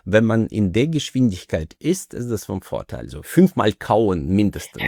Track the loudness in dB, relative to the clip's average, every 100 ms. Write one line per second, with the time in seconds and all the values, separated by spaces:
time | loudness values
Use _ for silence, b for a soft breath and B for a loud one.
0 | 2 2 4 2 0 0 0 0 0 -2
1 | -4 0 0 0 -6 -6 -6 -8 -4 -4
2 | -6 -10 -6 -6 -4 -10 -6 -10 -8 -12
3 | -12 -14 -2 4 4 6 2 2 0 2
4 | 2 0 0 2 2 0 -12 -8